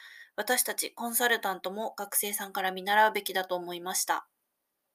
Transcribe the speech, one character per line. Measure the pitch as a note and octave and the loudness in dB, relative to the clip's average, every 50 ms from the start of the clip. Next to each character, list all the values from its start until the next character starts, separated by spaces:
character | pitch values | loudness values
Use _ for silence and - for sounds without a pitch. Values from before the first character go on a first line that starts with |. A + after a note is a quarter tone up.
| - - - - - - _ | -18 -20 -20 -20 -20 -10 _
私 | - G#3+ G#3+ B3+ A#3+ - | -4 0 2 2 2 2
た | A3 G3+ | 0 -2
ち | - - - - | -4 -4 -6 -6
コ | - A#3+ A#3 | -8 -6 -4
ン | A3+ | 0
サ | A#3 B3 A#3+ | 2 2 4
ル | A#3 A3 | 4 2
タ | A3 G3 F#3 | 2 0 -2
ン | F#3 | -2
ト | - F#3 | -4 -6
も | G3 G#3+ A3 A3 - | -4 -4 -6 -6 -6
学 | - G3+ G3 - | -6 -6 -4 -2
生 | - G#3 G#3 G3+ | -2 -2 -2 -2
さ | - G3+ G3 | -4 -6 -6
ん | |
か | F#3+ G3+ F#3 | -4 -2 -2
ら | F#3+ | -2
見 | F#3+ F#3+ | -2 -2
習 | F#3 G3+ G#3 G#3+ G#3+ G#3+ | 0 2 6 8 8 6
う | G#3 | 6
べ | G3+ | 2
き | G3+ - F#3 | -2 -2 -2
だ | F#3+ F#3 | -2 0
と | - F3+ | 0 -2
思 | F3+ F3 F3 F3 | -2 -2 -4 -8
い | E3+ | -6
ま | F3 F3+ F#3+ | -6 -4 -2
し | - - | 0 0
た。 | - E3 - - _ _ _ _ _ _ _ _ _ _ _ _ _ _ | 0 0 -2 -2 _ _ _ _ _ _ _ _ _ _ _ _ _ _